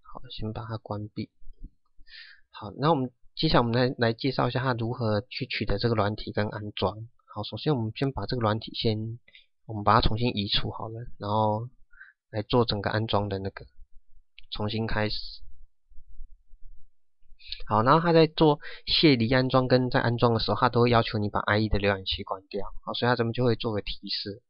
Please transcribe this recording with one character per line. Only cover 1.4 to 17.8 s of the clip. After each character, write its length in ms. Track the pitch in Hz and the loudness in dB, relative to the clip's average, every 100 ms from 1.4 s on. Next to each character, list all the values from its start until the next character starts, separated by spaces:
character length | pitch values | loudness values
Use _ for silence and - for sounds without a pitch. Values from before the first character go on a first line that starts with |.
| - - - _ _ _ - - - - _ | -12 -12 -16 _ _ _ -20 -20 -20 -20 _
好， 220 | - 107 95 | -14 -12 -2
那 140 | 143 | 2
我 40 | |
们 160 | 160 127 _ - | 2 0 _ -20
接 140 | - 160 | -4 2
下 100 | 156 | 4
来 20 | |
我 80 | 120 | 4
们 40 | |
来， 200 | 117 123 139 | 2 0 2
来 140 | 117 | 0
介 180 | 113 139 | 0 -4
绍 160 | 127 127 | 0 -2
一 40 | |
下 80 | 123 | 0
它 140 | 131 | -2
如 180 | 117 113 | -2 -2
何 280 | 120 113 104 | -2 0 0
去 220 | - - 123 | -2 -10 -8
取 180 | - | -6
得 120 | 104 101 | -2 0
这 120 | 117 | 2
个 80 | 113 | 2
软 180 | 101 | 0
体 160 | 107 - | -2 -6
跟 160 | 107 104 | -4 -4
安 220 | 107 104 | -4 -10
装。 360 | - 185 110 113 _ _ | -2 -2 -2 -14 _ _
好， 160 | - | -10
首 140 | 104 107 | -8 -4
先 180 | 156 | 0
我 80 | 143 | 0
们 100 | 110 - | 0 -2
先 160 | 139 | -4
把 140 | 135 101 | -2 -4
这 100 | 127 | 0
个 60 | |
软 180 | 113 110 | 2 0
体 120 | - | -4
先， 440 | - - 110 110 117 _ - _ _ - | -2 0 0 -4 -8 _ -20 _ _ -10
我 80 | |
们 80 | 110 | -2
把 120 | 104 | 4
它 60 | 110 | 6
重 160 | - 110 | 6 4
新 200 | 120 107 | 0 0
移 100 | 101 | 0
除 240 | - 110 | 0 0
好 180 | 107 110 | -4 -10
了， 120 | 113 123 - | -10 -10 -8
然 100 | 104 | -2
后 400 | 107 107 107 123 _ - - - _ _ | 2 2 0 -4 _ -20 -20 -20 _ _
来 120 | 107 | -8
做 220 | 104 123 | 0 2
整 160 | 117 107 | 2 0
个 100 | 98 | 0
安 180 | 110 110 | -2 0
装 200 | 101 104 | 0 0
的 120 | 98 | -4
那 100 | 98 | -6
个， 160 | - - - - - - - _ - - | -10 -18 -18 -18 -18 -18 -20 _ -18 -12
重 180 | - 131 | -6 -4
新 160 | 113 110 | -2 0
开 220 | 104 104 | 0 0
始。 320 | - - - - - - _ _ - - - - - - - - - - - _ _ - - - - - | -2 -8 -10 -10 -10 -14 _ _ -12 -10 -8 -8 -10 -18 -12 -12 -10 -12 -14 _ _ -20 -20 -12 -8 0
好， 160 | 107 | 2